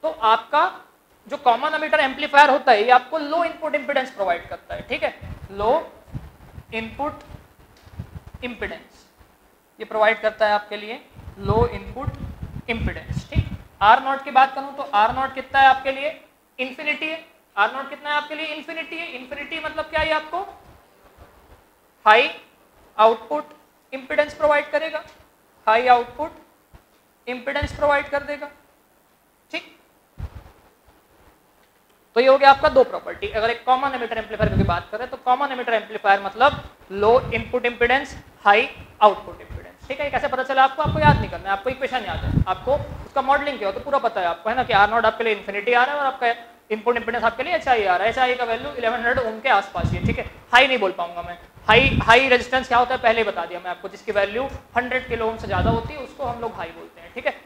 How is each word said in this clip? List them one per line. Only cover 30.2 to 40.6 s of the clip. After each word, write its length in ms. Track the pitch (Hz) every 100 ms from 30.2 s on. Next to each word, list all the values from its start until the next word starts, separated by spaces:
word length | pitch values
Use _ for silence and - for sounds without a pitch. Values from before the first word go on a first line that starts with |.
| - - - _ _ _ _ _ _ _ _ _ _ _ _ _ _ _ _ -
तो 40 |
ये 80 | 262
हो 80 | 269
गया 120 | 277
आपका 180 | 269 311
दो 120 | 269
property। 440 | 240 170 175 180 202
अगर 200 | 220 220
एक 140 | 233
common 300 | - 254 277
emitter 240 | 262 226 226
amplifier 380 | 214 214 214 202
की 60 |
बात 240 | 202 175 -
करें 180 | 214 254
तो 60 | 269
common 280 | - 247 285
emitter 220 | 254 240
amplifier 460 | 226 208 214 202 196
मतलब 400 | 196 214 269 143 - _ -
low 260 | 190 208 247 247
input 340 | 226 220 247 240
impedance, 500 | 233 240 262 285 - - -
हाई 240 | 208 208 277 - - -
output 380 | 214 190 - -
impedance, 480 | - - - - -
ठीक 100 | 277
है। 60 | 285
ये 40 |
कैसे 180 | 262 285
पता 140 | 254
चला 200 | 262 262